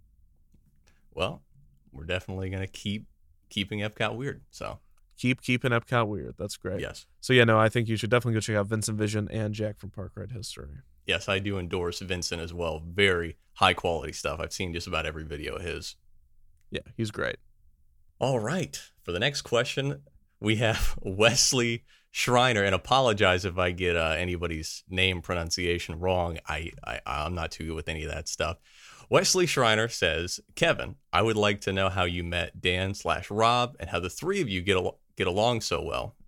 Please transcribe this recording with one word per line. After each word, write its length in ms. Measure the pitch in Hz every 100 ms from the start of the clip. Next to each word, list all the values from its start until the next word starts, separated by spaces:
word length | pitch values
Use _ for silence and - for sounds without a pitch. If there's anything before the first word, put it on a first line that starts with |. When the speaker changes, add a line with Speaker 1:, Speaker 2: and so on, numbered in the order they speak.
| _ _ _ _ _ _ _ _ _ _ _
Speaker 1:
Well, 280 | - 95 170 _ - - _ _
we're 140 | 67 80
definitely 440 | 92 - 95 95
gonna 180 | 95 95
keep 380 | - 104 107 - _ _ _ _
keeping 300 | - 98 107
Epcot 360 | 107 - 110 110
weird, 260 | 135 98 -
so. 300 | - - - _ _ _ -
Speaker 2:
Keep 240 | 123 127
keeping 300 | - 123 131
Epcot 360 | 117 - 123 107
weird. 280 | 101 62 -
That's 180 | 104 -
great. 220 | - 92
Speaker 1:
Yes. 260 | - - - _
Speaker 2:
So, 120 | -
yeah, 100 | 127
no, 160 | 113 110
I 100 | 110
think 180 | 123 113
you 80 | 107
should 140 | 110
definitely 240 | 120 120 110
go 40 |
check 160 | 110 104
out 100 | 101
Vincent 300 | 110 104 107
Vision 300 | 107 107 104
and 240 | 110 107
Jack 240 | 107 107 104
from 140 | -
Park 220 | - 95 -
Ride 160 | 98
History. 380 | 123 - - 69 73 - _ -
Speaker 1:
Yes, 240 | 85 -
I 80 | 98
do 220 | 101 98
endorse 400 | 87 92 87 -
Vincent 420 | 92 90 85 85
as 120 | 82 87
well. 240 | 82 78
Very 540 | 82 87 98 87 85 - _ -
high 180 | 95 90
quality 380 | 90 80 73
stuff. 260 | - 73 78
I've 140 | 80
seen 200 | - 90
just 140 | 82 92
about 180 | 82 78
every 180 | 78
video 320 | 78 76 73 -
of 40 |
his. 340 | 87 76 - - _ - _ - - _ -
Speaker 2:
Yeah, 100 | - - -
he's 140 | 110
great. 240 | - 62 - _ _ _ _ _ _ _ -
Speaker 1:
All 220 | 123 127
right. 420 | 107 180 - - - _
For 80 | -
the 80 | 87
next 240 | 135 139
question, 580 | - 117 123 - 135 143 - _ _ -
we 160 | 107 110
have 400 | 113 92 - -
<laughs> 40 |
Wesley 840 | 104 98 113 123 - 127 120 117 _ _ _
Schreiner, 540 | - - 120 127 107
and 100 | 98
apologize 720 | 92 - 127 127 104 95 90 92
if 120 | 90
I 120 | 90
get, 240 | 87 90 85
uh, 200 | 80 78
anybody's 680 | 90 87 85 80 78 - -
name 320 | 95 92 90
pronunciation 800 | - 90 82 - 87 87 - 82
wrong. 400 | 92 90 87 82 -
I, 240 | 76 82 -
I, 160 | - 60 -
I'm 300 | 69 78 87
not 160 | 82
too 160 | - 80
good 80 | 78
with 140 | 78
any 140 | 78 76
of 60 |
that 160 | 78 -
stuff. 300 | - 80 82 _ - - - -
Wesley 360 | 139 190 185 175
Schreiner 420 | - 117 107 117
says, 520 | - 87 78 90 - - -
"Kevin, 400 | 165 139 62 - -
I 80 | 85
would 140 | 113 107
like 240 | 104 101
to 120 | -
know 160 | 95 95
how 160 | 95 90
you 180 | 87
met 360 | 85 87 85 95
Dan 320 | 90 90 95 98
slash 340 | 85 82 -
Rob 460 | 104 113 123 123 -
and 100 | 85
how 100 | 87
the 100 | 87
three 320 | - 160 202
of 80 | 131
you 120 | 92
get 160 | 92 92
al-, 220 | 92 - _ -
get 100 | 95
along 340 | 92 113 117
so 200 | - 78
well, 340 | 78 60 101 -